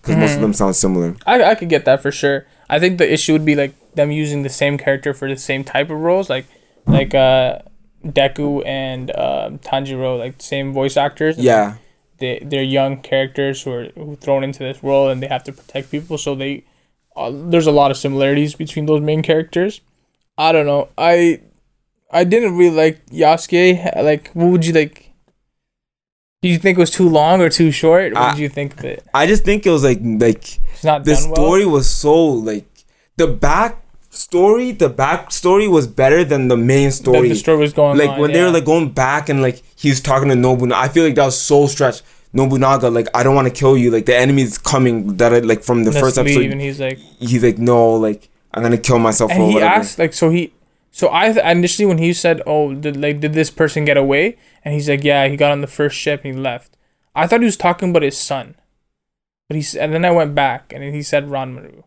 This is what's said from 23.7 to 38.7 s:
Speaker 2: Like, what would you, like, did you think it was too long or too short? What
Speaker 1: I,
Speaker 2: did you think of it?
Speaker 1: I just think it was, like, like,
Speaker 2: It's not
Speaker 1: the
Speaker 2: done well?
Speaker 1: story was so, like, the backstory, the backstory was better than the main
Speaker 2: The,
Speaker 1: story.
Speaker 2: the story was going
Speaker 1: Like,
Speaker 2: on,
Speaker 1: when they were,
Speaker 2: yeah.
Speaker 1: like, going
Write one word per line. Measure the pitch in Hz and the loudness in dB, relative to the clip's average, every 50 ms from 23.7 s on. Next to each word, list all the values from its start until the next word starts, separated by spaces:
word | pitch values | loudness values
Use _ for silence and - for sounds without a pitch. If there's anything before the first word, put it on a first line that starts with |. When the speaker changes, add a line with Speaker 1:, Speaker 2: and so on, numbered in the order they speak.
| 180 175 170 185 - - 123 | 2 0 -2 -6 -4 0 0
Speaker 2:
Like, | 151 151 151 - - - | 0 0 -2 -4 -12 -4
what | 170 170 | 0 2
would | 175 180 175 160 | 2 2 2 0
you, | 165 165 | 2 2
like, | 160 151 151 - - _ - _ _ _ _ _ _ _ _ _ _ _ _ _ _ _ _ _ _ _ _ _ _ _ _ _ _ | 0 0 0 -8 -20 _ -20 _ _ _ _ _ _ _ _ _ _ _ _ _ _ _ _ _ _ _ _ _ _ _ _ _ _
did | - 180 | -2 0
you | 175 | 0
think | 165 180 196 180 | 2 2 0 2
it | 180 | 2
was | 175 165 | 2 0
too | - - 185 | 2 2 2
long | 170 160 151 147 160 180 190 | 4 4 4 4 4 4 4
or | 175 160 | 2 2
too | - - 170 156 | 2 2 2 2
short? | 139 - - 160 165 180 190 151 107 | 2 2 2 4 4 4 2 0 0
What | 113 | 0
Speaker 1:
I, | 123 120 | 0 0
Speaker 2:
did | - 147 | 0 -2
you | 151 139 | -6 -6
think | - 143 143 143 - - | -6 -8 -10 -10 -10 -12
of | - | -12
it? | 127 - - _ _ - | -12 -12 -12 _ _ -2
Speaker 1:
I | 135 151 | 0 2
just | 175 214 208 - | 4 4 4 4
think | 196 208 208 - | 2 0 2 2
it | 190 | 2
was, | 170 151 135 | 2 4 2
like, | 135 123 104 | 2 0 0
like, | 113 117 113 107 117 117 104 - - - - - - - - | -2 -4 0 2 2 2 2 0 -6 -8 0 0 0 0 0
Speaker 2:
It's | - - | -2 0
not | 156 151 143 135 | 0 0 0 2
Speaker 1:
the | 147 151 | 2 4
Speaker 2:
done | 143 147 151 | 4 4 2
well? | 160 | 2
Speaker 1:
story | 165 - 160 180 190 208 | 2 2 4 4 4 2
was | 185 151 139 135 143 | 2 2 2 2 2
so, | - - - 147 151 165 165 | 0 2 2 2 4 4 4
like, | 156 135 117 110 110 107 104 - _ _ _ _ _ _ _ _ _ _ | 2 0 -2 -4 -4 -6 -6 -10 _ _ _ _ _ _ _ _ _ _
the | - 165 | -2 0
backstory, | 160 123 110 - 143 156 185 220 233 226 - - - - - _ _ - - - - - 175 185 208 214 240 254 254 226 | 0 0 0 2 2 2 2 0 -2 -4 -10 -18 -20 -20 -20 _ _ -12 -12 -10 -4 0 2 4 4 4 2 0 -4 -2
the | - 170 135 | 0 0 0
backstory | 123 - 135 143 170 175 - - - - - 180 185 202 214 202 | 0 0 0 0 -2 -4 -6 -8 -10 -2 0 2 2 4 4 4
was | 180 156 131 | 2 2 2
better | 113 104 - 131 135 151 170 180 | 0 0 2 4 4 4 4 2
than | 139 147 135 131 | 2 0 0 2
the | 127 123 | 2 2
main | 117 117 123 135 139 143 | 2 2 2 2 4 2
Speaker 2:
The, | 143 | 2
Speaker 1:
story. | 131 - - 135 123 123 123 120 | 0 -2 0 2 4 4 4 2
Speaker 2:
the | 110 | 0
story | 104 - 165 160 | 0 2 0 2
was | 151 151 147 147 | 2 2 0 2
going | - 147 143 143 | 2 2 4 4
Speaker 1:
Like, | 143 147 143 | 2 2 2
Speaker 2:
on, | 139 139 | 0 0
Speaker 1:
when | 147 147 156 | 0 2 2
they | 170 | 2
were, | 180 | 2
Speaker 2:
yeah. | 185 170 | 2 2
Speaker 1:
like, | 165 139 | 0 2
going | 147 | 2